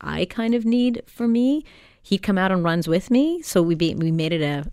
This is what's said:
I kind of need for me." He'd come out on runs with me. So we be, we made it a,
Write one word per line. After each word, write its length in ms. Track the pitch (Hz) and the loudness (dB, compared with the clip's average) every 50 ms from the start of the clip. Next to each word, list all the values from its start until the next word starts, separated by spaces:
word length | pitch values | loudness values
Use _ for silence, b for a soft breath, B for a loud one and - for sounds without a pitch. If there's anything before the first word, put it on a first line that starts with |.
I 240 | - 143 147 156 175 | -10 -8 -4 -4 -4
kind 300 | 185 - - 226 226 233 | -4 -4 -4 -2 0 0
of 100 | 240 220 | 0 0
need 380 | 226 233 247 247 247 240 - - | 0 2 2 2 0 0 -4 -8
for 220 | - - - 233 233 | -12 -8 -4 0 0
me." 360 | 233 240 247 262 285 311 285 B B B B B B B | 2 2 2 2 2 0 -2 B B B B B B B
He'd 220 | _ - 196 190 196 | _ -4 -4 -2 0
come 160 | - 196 185 | 0 0 2
out 120 | 185 190 | 2 2
on 120 | 190 180 170 | 2 2 0
runs 240 | 170 165 170 160 160 | 0 0 0 0 0
with 240 | 160 185 - - | 0 0 0 2
me. 320 | 240 247 285 320 339 349 320 | 2 2 2 2 0 -4 -6
So 180 | - - 190 | -2 0 2
we 140 | 170 165 170 | 2 2 2
be, 180 | 156 165 160 - | 0 0 -2 -2
we 160 | - 165 165 | -2 -2 0
made 220 | 165 160 160 160 170 | 0 0 0 -2 -2
it 80 | 160 | -2
a, 240 | 151 143 147 143 143 - | -2 -2 -2 -4 -6 -8